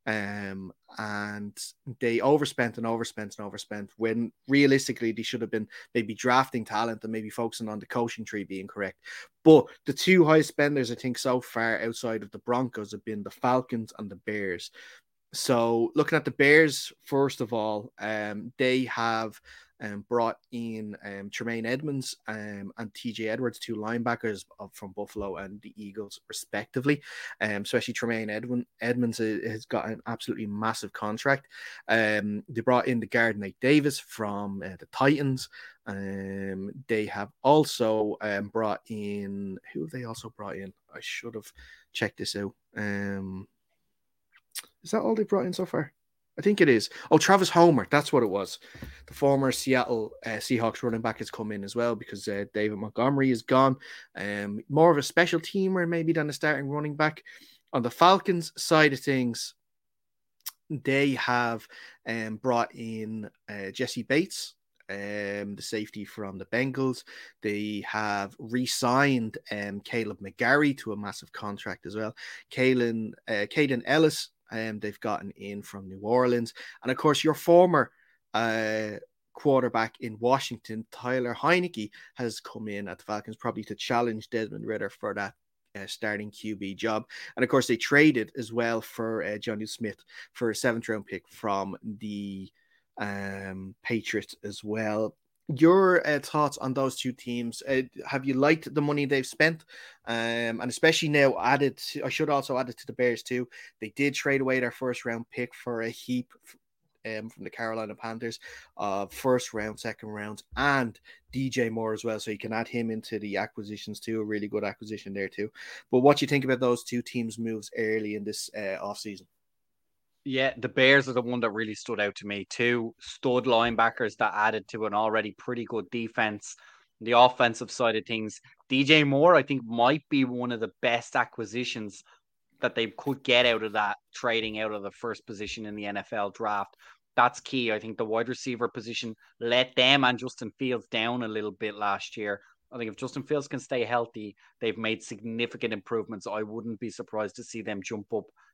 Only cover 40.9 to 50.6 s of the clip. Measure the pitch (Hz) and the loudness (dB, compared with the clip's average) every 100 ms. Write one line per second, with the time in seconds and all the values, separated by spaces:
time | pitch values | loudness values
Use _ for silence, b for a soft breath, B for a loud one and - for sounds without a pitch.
40.9 | 76 - - 117 113 - - B B B | -14 -10 -10 -10 -12 -14 -20 B B B
41.9 | - 107 - 101 101 98 - _ 113 104 | -4 -4 -4 -6 -4 -6 -8 _ -6 -4
42.9 | 101 101 98 95 95 - _ _ _ _ | -2 -4 -6 -8 -10 -14 _ _ _ _
43.9 | _ _ _ _ _ _ - - _ 170 | _ _ _ _ _ _ -16 -16 _ -4
44.9 | 220 220 220 208 196 180 180 180 - 147 | -2 0 0 2 0 0 -4 -2 -2 -4
45.9 | _ _ _ _ - 196 208 151 113 - | _ _ _ _ 0 2 6 8 6 4
46.9 | B B 156 - 196 185 170 175 127 95 | B B 6 8 6 8 8 10 8 4
47.9 | 143 143 139 110 98 92 - B B B | 2 4 4 4 0 -4 -10 B B B
48.9 | B - - 139 135 135 - 135 127 123 | B -14 2 4 6 4 0 2 2 2
49.9 | 117 107 - 113 110 - 123 | -2 -4 -8 -8 -6 0 2